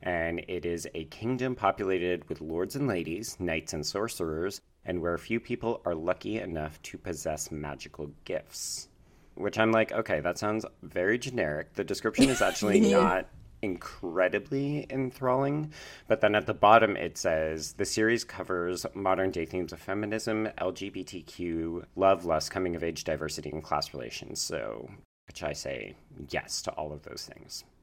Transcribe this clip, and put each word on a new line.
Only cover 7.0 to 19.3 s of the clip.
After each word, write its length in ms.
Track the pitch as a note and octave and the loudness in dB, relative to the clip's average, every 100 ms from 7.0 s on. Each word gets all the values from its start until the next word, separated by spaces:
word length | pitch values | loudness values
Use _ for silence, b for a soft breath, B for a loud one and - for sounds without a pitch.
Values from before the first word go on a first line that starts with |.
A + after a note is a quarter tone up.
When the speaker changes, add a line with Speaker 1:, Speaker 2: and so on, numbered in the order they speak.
| - D#2+ D#2+ D#2 - | -8 -6 -4 -4 -6
Speaker 1:
magical 600 | D#2 D2 C#2+ - - D2 D2 | -6 -8 -8 -12 -12 -12 -12
gifts. 600 | - F2 - - - - - _ b b b | -6 -6 -6 -10 -8 -8 -10 _ b b b
Which 240 | - G2+ G#2 | -6 -4 2
I'm 140 | A2 | 4
like, 180 | A2+ A2 | 6 4
"Okay, 300 | - A2 E2+ | 0 0 0
that 180 | D#2+ F2 | 0 -2
sounds 260 | G#2+ G#2+ G#2+ - | 0 -2 -4 -12
very 340 | E2+ F2 F#2 A#2+ | -8 0 2 2
generic." 560 | B2 B2 E2 D2+ - | 0 -2 0 0 -6
The 80 | - | -6
description 440 | F#2+ G2 A2 - C3+ | -4 0 0 4 4
is 100 | B2+ | 6
actually 380 | F#2+ F#2 G#2 G2+ | 2 2 4 6
Speaker 2:
<laughs> 100 | G#2+ | 8
Yeah. 120 | G2 | 6
Speaker 1:
not 260 | - F#2 - - - - | 6 4 -2 -14 -20 -6
incredibly 1200 | G#2 F2+ - - F#2 E2 F#2 G#2 G#2 C#3 C#3 D3 - | -4 -4 -8 -8 -4 4 4 4 -2 -2 -2 -2 -4
enthralling, 800 | C3+ C3 - C3 C3 C#3 D3 D3+ B B B - | -2 -4 -2 2 2 2 0 -4 B B B 0
but 140 | A2 | 4
then 140 | G#2+ | 6
at 120 | G#2 - | 4 2
the 60 | |
bottom 400 | G#2 G#2 A2+ F#2+ | 4 10 10 10
it 220 | G2 E2+ - | 2 -2 -2
says, 540 | F#2 D#2+ D#2+ D#2+ D2+ | 2 2 2 -2 -6
"The 140 | - G2+ | -4 -2
series 360 | - A2 A#2 | 2 4 2
covers 640 | - - F2+ F#2 F2 F2+ - | -2 -10 -4 -2 0 -2 -4
modern 360 | - G2 F#2 F#2+ | -2 2 2 2